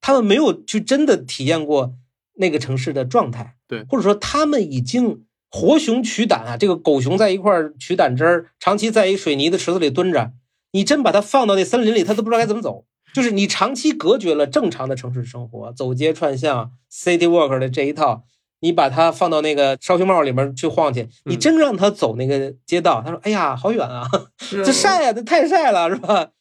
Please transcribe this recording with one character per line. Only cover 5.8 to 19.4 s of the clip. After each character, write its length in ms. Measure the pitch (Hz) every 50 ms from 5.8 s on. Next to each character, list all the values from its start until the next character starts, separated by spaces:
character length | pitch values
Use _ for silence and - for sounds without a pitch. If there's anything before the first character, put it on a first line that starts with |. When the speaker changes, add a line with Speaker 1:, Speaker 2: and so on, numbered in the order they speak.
| 302 - 226 254 254
Speaker 1:
取 240 | - - - 226
胆 180 | 214 180 131 113
啊， 120 | 120 120
这 100 | 120 202
个 100 | 202 180
狗 240 | 165 - - 147 139
熊 160 | 127 135 165
在 140 | 196 220 208
一 80 | 185 196
块 140 | 180 208 196
儿 200 | 175 160 151 151 -
取 180 | - - 175
胆 180 | 190 175 139 127
汁 100 | 123 151
儿， 260 | 165 175 170 165 _ _ _
长 180 | - - 196
期 140 | 208 208 226
在 160 | 220 220 202
一 100 | 185 196
水 180 | 190 - 170 147
泥 120 | 135 139 160
的 80 | 170
池 160 | 175 - - 170
子 60 | 185
里 120 | 165 147
蹲 220 | 131 151 185 185 170
着， 200 | 139 113 117 - - _ _ _ _ _ _ _
你 120 | 190 202
真 180 | - 285 302 269
把 80 | 208
它 100 | 160 202
放 260 | 202 - - 277 254
到 80 | 208 202
那 100 | 190 185
森 220 | - - 247 240
林 80 | 214 226
里， 100 | 220 175
它 80 | 175 214
都 100 | 208 226
不 60 | 214
知 40 | 233
道 60 | 226
该 60 | 233
怎 100 | 220 214
么 60 | 226
走。 240 | 220 135 104 95 _ _ _ _ _ _ _
就 80 | 262 254
是 80 | 240
你 160 | 214 196 202
长 260 | 196 - - 190 226 277
期 200 | - - 311 302
隔 260 | 311 - 165 226 269
绝 160 | 196 175 156
了 120 | 147 147
正 220 | 143 - 302 262 185
常 200 | 135 - 131 131
的 80 | 135
城 180 | 127 - 123 123
市 100 | 127 120
生 240 | 110 - 123 123 117
活， 240 | 117 113 113 117 120
走 220 | - 139 127 127
街 180 | 123 147 156 160
串 240 | 156 165 147 139
巷， 360 | 131 135 151 139 123 110 120 - _ _ _
city 380 | - - - 180 175 170 170 170
walk 300 | 170 175 156 139 135 131
的 100 | 131 131
这 140 | 127 147 143
一 80 | 139 151
套， 320 | 147 156 135 117 110 _ _ _ _ _ _ _ _
你 120 | - 165 170
把 180 | 165 156 135
它 220 | 127 147 165 170 160
放 180 | - 190 170
到 100 | 165 151